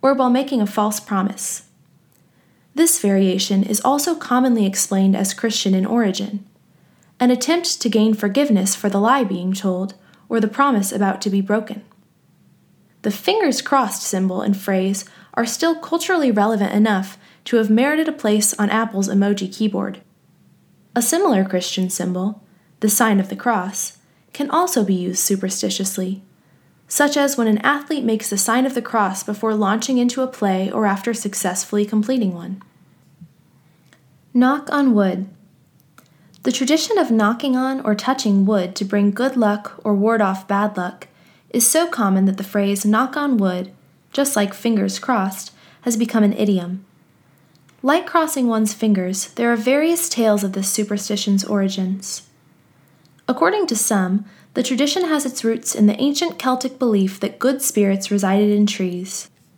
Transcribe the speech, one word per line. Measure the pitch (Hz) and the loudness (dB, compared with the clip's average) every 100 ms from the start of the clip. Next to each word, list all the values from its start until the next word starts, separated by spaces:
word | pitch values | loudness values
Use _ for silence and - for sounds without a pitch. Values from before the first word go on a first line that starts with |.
or | 262 | 0
while | 262 254 | 2 4
making | 247 277 254 | 2 2 0
a | 202 | 0
false | - 208 214 | 0 -2 -2
promise. | - 196 190 - - - - _ _ _ _ _ _ _ _ _ _ | -4 -2 -2 -4 -8 -10 -14 _ _ _ _ _ _ _ _ _ _
This | 285 330 - | 0 2 2
variation | 202 196 190 190 - 196 | 2 4 2 0 0 0
is | 196 208 | 0 0
also | 254 285 349 | 2 2 0
commonly | 320 - 247 254 233 | -2 0 2 4 2
explained | 196 190 - 190 196 | 2 0 -2 2 4
as | 190 190 | 2 0
Christian | - 226 220 196 | -2 -4 0 2
in | 190 | 2
origin, | 190 233 214 185 202 208 - _ _ _ _ _ _ - | 2 0 0 -2 -6 -8 -12 _ _ _ _ _ _ 0
an | 247 | 2
attempt | 247 294 349 339 - | 2 2 0 -2 -4
to | 226 | 0
gain | 214 220 | 2 2
forgiveness | 214 202 233 285 196 190 | 2 0 0 2 2 2
for | - 202 | -2 -2
the | 202 | 2
lie | 220 - | 2 2
being | 196 185 185 | 0 -2 -4
told | 190 190 185 190 - _ - - | -2 -2 -2 -6 -10 _ -20 -4
or | 226 | 0
the | 220 | 0
promise | 240 285 214 196 | 2 2 2 0
about | - 196 190 | 0 0 0
to | 208 | -2
be | 196 | 0
broken. | 190 220 220 208 - _ _ _ _ _ _ _ _ _ _ _ | 0 -2 -2 -12 -14 _ _ _ _ _ _ _ _ _ _ _
The | 214 | -6
fingers | 202 - 427 330 - | -2 0 2 2 0
crossed | - 269 214 - | 0 0 0 -4
symbol | - 190 190 180 | -4 -2 0 0
and | - 196 | -2 -2
phrase | - 190 190 196 - - - | 0 0 0 -2 -8 -20 -6
are | - | -2
still | 233 - 330 | -2 0 0
culturally | 320 - 330 359 359 269 | 0 -2 -4 0 0 2
relevant | 208 208 220 202 | 2 2 2 0
enough | 208 220 190 190 - - _ - | 2 2 2 -2 -12 -20 _ 0
to | 233 | 2
have | 214 | 4
merited | 220 277 311 320 | 4 4 2 -2
a | |
place | 302 214 214 208 | -2 0 2 0
on | - 202 | 0 0
Apple's | 214 226 196 196 | 0 0 -2 0
emoji | 202 202 202 190 | 2 2 0 -4
keyboard. | - 214 202 196 190 _ _ _ _ _ _ _ _ _ | -2 -2 -2 -6 -8 _ _ _ _ _ _ _ _ _
A | 247 | -4
similar | 240 330 381 202 | 0 2 2 2
Christian | 190 180 180 - 185 | 2 -2 -4 -4 -4
symbol, | - 180 180 196 208 _ _ _ - | -4 -4 -2 -4 -6 _ _ _ -4
the | 220 | 0
sign | 214 220 196 | 2 2 2
of | 190 | 0
the | 196 | -2
cross, | 247 214 185 - - - _ _ _ | -2 -2 -2 -8 -10 -12 _ _ _
can | - 285 | -8 -2
also | 330 370 214 | -2 0 0
be | 196 | 0
used | 185 180 185 | 0 -2 -4
superstitiously, | - 196 190 - 202 - 196 - 185 190 - _ _ _ _ _ - | -2 -2 -4 -4 -4 -4 -4 -4 -6 -6 -12 _ _ _ _ _ -8
such | - 294 285 | 0 2 2
as | 277 277 | 0 0
when | 226 | 0
an | 214 | 2
athlete | 269 294 294 302 | 0 -2 -4 -4
makes | 233 220 - | -2 -2 -4
the | 202 | -4
sign | - 240 | 0 0
of | 262 | 0
the | 247 | -4
cross | 240 226 190 190 | -2 0 0 -2
before | - 208 220 214 | -8 -4 -2 0
launching | 196 220 240 247 | 0 0 0 0
into | 240 262 | 0 0
a | 262 | -6
play | - 202 185 190 | -2 0 0 -2
or | - 208 | 0 0
after | 196 233 | 0 -4
successfully | 226 202 - 185 185 - 208 | -4 -6 -4 -4 -6 -4 -2
completing | 208 214 214 262 190 | 0 0 0 0 -2
one. | 170 175 190 - _ _ _ _ _ - _ _ _ _ _ _ _ _ _ _ | -4 -10 -12 -14 _ _ _ _ _ -20 _ _ _ _ _ _ _ _ _ _
Knock | 247 254 294 - | 2 2 2 -2
on | 294 269 | 0 4
wood. | 208 190 185 190 - _ _ _ _ _ - _ _ _ - | 4 2 0 -8 -12 _ _ _ _ _ -20 _ _ _ -6
The | 254 | -4
tradition | - 269 311 - 415 | -2 2 0 2 0
of | 254 | 2
knocking | 220 208 233 277 254 | 2 2 0 -2 0
on | 262 269 | -2 -2
or | 214 208 | -2 -2
touching | - 262 214 196 196 | -2 -2 2 4 4
wood | 208 180 - | 2 0 -4
to | |
bring | 196 202 202 | -2 2 2
good | 208 262 254 | 2 -2 2
luck | 214 208 - - | 2 0 -6 -6
or | 220 202 | 0 2
ward | 214 226 | 2 2
off | 190 190 - | 2 -2 -2
bad | 196 208 202 | 0 0 -2
luck | 180 - - _ _ _ - | -8 -10 -20 _ _ _ -4
is | 240 - | 0 2
so | 320 339 | 2 0
common | 294 202 190 196 | 0 2 4 2
that | 190 | 0
the | |
phrase | 196 208 196 202 208 | -4 -2 0 0 2
"knock | 220 262 294 | 2 2 -2
on | 285 233 | 0 2
wood," | 190 180 185 - _ _ _ | 2 0 -6 -12 _ _ _
just | - 277 220 | -2 0 0
like | 196 | -2
"fingers | - 233 214 196 190 | -2 0 0 0 -2
crossed," | - 226 190 - - - - _ | -2 0 0 -6 -14 -20 -20 _
has | 240 226 | -4 -2
become | 233 226 | 0 2
an | 208 | 2
idiom. | - 208 190 175 190 - _ _ _ _ _ _ _ _ - | 2 0 0 -2 -10 -12 _ _ _ _ _ _ _ _ -4
Like | 254 330 359 | 0 0 0
crossing | 339 311 285 240 | -2 0 0 0
one's | 220 214 | 2 0
fingers, | - 220 190 185 190 - | 0 2 2 0 -4 -8
there | - 240 | -2 0
are | 233 | 2
various | 240 285 320 339 - | 2 2 2 0 -2
tales | - 226 208 | 0 2 2
of | 196 | 0
this | 190 196 | -2 -2
superstition's | - 208 208 - 208 202 196 | -2 -2 -4 -4 -4 2 0
origins. | - 202 190 190 185 190 - - - _ _ _ _ _ _ _ _ _ - | 2 0 0 -2 -4 -4 -8 -12 -14 _ _ _ _ _ _ _ _ _ -4
According | 247 339 415 359 | 0 2 2 -2
to | 214 | -2
some, | - 202 185 202 - - _ | 0 0 0 -2 -4 -20 _
the | - | -4
tradition | - 247 285 370 | -2 0 0 0
has | 349 302 | 0 0
its | 269 247 | -2 -2
roots | 226 226 - - | -2 -2 -4 2
in | 208 | 2
the | - | 4
ancient | 277 285 339 - | 0 0 -4 -2
Celtic | 262 254 262 - | -2 -2 -4 -2
belief | 247 202 190 - | 0 2 0 -2
that | 196 - | -8 -2
good | 254 262 | -2 0
spirits | - 208 196 196 - | -2 0 2 0 -2
resided | 202 190 196 208 | -2 2 2 4
in | 208 208 | 4 2
trees. | - 185 175 190 - - _ _ | 0 -4 -6 -10 -12 -14 _ _